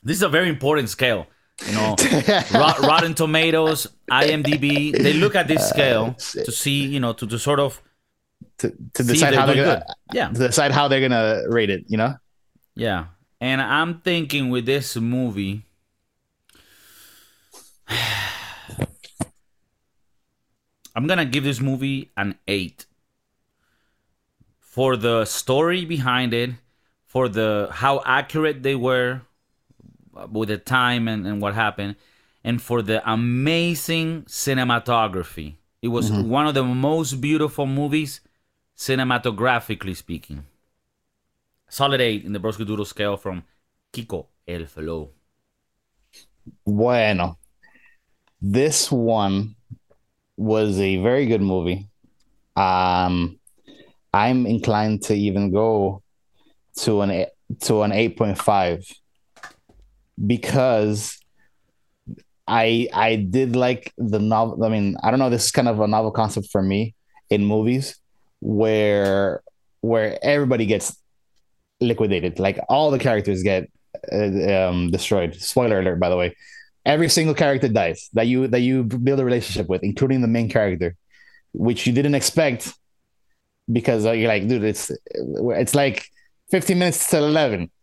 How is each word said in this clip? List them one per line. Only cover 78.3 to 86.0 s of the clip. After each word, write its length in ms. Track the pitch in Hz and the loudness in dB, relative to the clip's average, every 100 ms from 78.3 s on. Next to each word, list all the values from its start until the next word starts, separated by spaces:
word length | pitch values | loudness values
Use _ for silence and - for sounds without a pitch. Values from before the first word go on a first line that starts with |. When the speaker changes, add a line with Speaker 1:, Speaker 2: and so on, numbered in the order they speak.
| 127 131 | 2 2
Speaker 2:
that 100 | 123 | 2
you 240 | 123 131 | 2 2
build 360 | 117 120 123 139 | 0 0 0 2
a 40 | 127 | 2
relationship 420 | 123 104 90 92 | 0 -2 -4 -2
with, 120 | 92 | -2
including 380 | 104 107 135 131 | -2 0 2 2
the 60 | 120 | 2
main 220 | 117 113 | 2 2
character, 460 | 113 104 87 87 87 _ _ - - _ | 2 0 0 -4 -6 _ _ -20 -20 _
which 340 | - 107 117 - | -2 -2 0 2
you 60 | |
didn't 220 | 120 143 143 | 2 2 2
expect 580 | - - 151 120 - - _ _ _ _ _ _ _ _ - | 0 2 2 0 -8 -16 _ _ _ _ _ _ _ _ -2
because, 340 | 117 113 117 107 | 0 2 2 2
uh, 60 | |
you're 160 | 113 113 | 2 2
like, 200 | 107 101 | 2 2
"Dude, 160 | 123 107 | 0 0
it's, 260 | 104 - - - 50 | -2 -6 -10 -10 -8
it's, 580 | 62 - 120 98 127 | -6 -4 -2 0 0
like, 300 | 147 139 98 | 2 2 -2